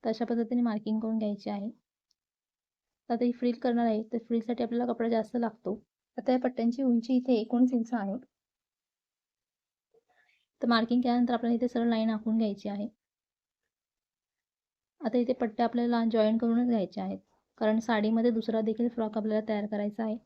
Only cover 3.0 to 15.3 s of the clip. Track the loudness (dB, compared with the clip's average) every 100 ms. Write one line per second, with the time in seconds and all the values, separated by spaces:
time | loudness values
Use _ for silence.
3 | _ -2 0 0 -2 0 0 0 2 0
4 | -2 -8 -2 -2 -2 -4 -2 -2 -2 -2
5 | 0 0 -2 -2 -4 -4 -8 -8 _ _
6 | _ -8 0 2 2 0 -2 2 2 2
7 | 4 0 4 2 2 4 4 4 -2 -4
8 | -4 -6 -10 _ _ _ _ _ _ _
9 | _ _ _ _ _ _ _ _ _ _
10 | _ _ _ _ _ _ 2 2 4 2
11 | 2 2 2 0 0 0 0 0 0 2
12 | 0 -2 0 2 2 -2 -6 -6 -8 _
13 | _ _ _ _ _ _ _ _ _ _
14 | _ _ _ _ _ _ _ _ _ _
15 | -2 0 0